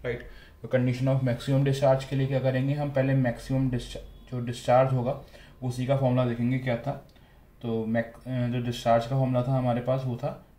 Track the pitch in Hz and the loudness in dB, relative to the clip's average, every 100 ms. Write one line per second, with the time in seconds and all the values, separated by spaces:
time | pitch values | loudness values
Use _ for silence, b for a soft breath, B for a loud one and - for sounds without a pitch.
0 | 123 120 - B B B 120 127 127 123 | -6 -8 -10 B B B 0 2 2 0
1 | 135 135 127 117 - 135 139 135 139 135 | 0 2 0 -2 0 2 2 2 4 2
2 | - 135 135 135 127 131 139 147 147 135 | 0 -2 0 0 0 0 0 -2 -2 0
3 | 131 135 123 117 - 135 131 123 - - | 2 2 2 -2 -4 0 0 -2 -6 -14
4 | - - - 123 120 120 - 123 135 131 | -14 -20 -10 -8 -6 -6 4 4 6 2
5 | 120 - B B B B 127 123 127 135 | 0 -4 B B B B -8 -4 0 2
6 | 127 127 123 117 120 131 127 117 - - | 2 2 2 0 0 0 0 -2 -4 -8
7 | - b b b b - 120 113 110 117 | -12 b b b b -10 -4 -2 0 0
8 | 113 - 123 127 120 123 120 120 120 117 | -2 -8 -6 -4 -2 -2 -4 -2 4 4
9 | - 135 127 123 127 131 123 120 120 131 | 4 0 2 2 2 0 2 0 0 -2
10 | 131 120 147 - - | -2 -4 -6 -8 -16